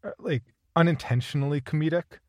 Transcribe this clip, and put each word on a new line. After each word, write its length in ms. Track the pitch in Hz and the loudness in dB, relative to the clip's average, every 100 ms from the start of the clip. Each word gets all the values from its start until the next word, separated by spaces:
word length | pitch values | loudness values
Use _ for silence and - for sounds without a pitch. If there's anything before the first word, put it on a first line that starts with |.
uh, 60 | - - | -12 -10
like, 240 | - 135 - _ _ 165 | -4 -4 -6 _ _ 2
unintentionally 840 | 170 156 - 123 - 143 139 147 | 4 2 0 -2 0 -2 -2 -2
comedic. 580 | 131 156 156 170 - - | -2 -2 0 0 -4 -18